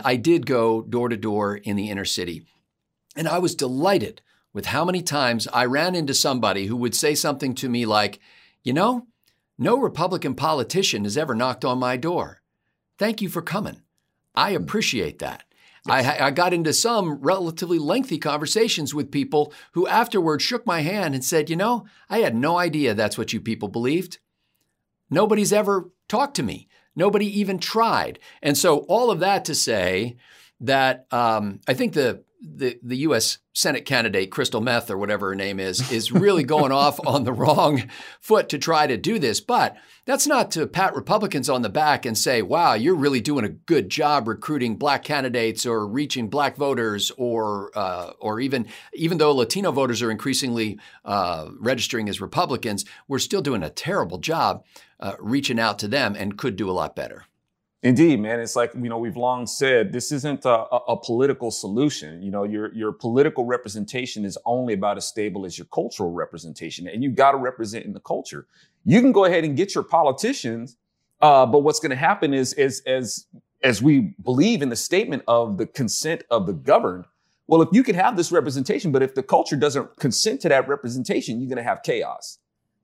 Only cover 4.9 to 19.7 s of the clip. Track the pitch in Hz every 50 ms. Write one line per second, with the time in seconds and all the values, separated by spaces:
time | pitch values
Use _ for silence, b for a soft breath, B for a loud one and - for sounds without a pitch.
4.9 | 185 180 165 - 143 147 139 123 117 113 107 - - 123 127 123 127 143 160 180
5.9 | 185 180 160 139 135 - - 151 135 127 110 104 95 98 98 98 113 123 120 120
6.9 | - - - 151 147 139 - 160 143 135 - 135 120 127 - 131 120 120 120 110
7.9 | 107 107 104 101 101 - b b b b b b b b _ 123 123 147 185 226
8.9 | 254 240 240 - _ _ _ _ _ _ _ _ _ - - 175 233 269 269 196
9.9 | - - 165 185 175 160 127 147 131 - 139 160 160 143 120 - - 175 196 -
10.9 | - 110 101 104 101 139 156 151 123 110 123 131 123 120 - 139 127 127 127 123
11.9 | 127 131 123 160 180 160 104 71 - - _ _ _ _ _ _ _ _ _ _
12.9 | _ - 196 214 226 220 208 175 - 175 160 - 156 196 202 80 - - _ _
13.9 | _ _ _ _ _ _ _ _ _ - 139 190 202 160 175 151 - 214 220 -
14.9 | - 120 87 73 71 - - 67 67 - - b b b b b b b b -
15.9 | 120 131 123 127 151 147 143 139 139 151 175 175 175 175 165 156 139 - - 226
16.9 | 233 220 190 165 147 135 131 143 185 190 185 165 160 165 - 170 180 165 151 143
17.9 | 185 247 269 - - 143 - 156 143 151 156 143 - - 226 240 - - 156 127
18.9 | - 151 143 143 - 147 135 - - 151 147 147 B B B B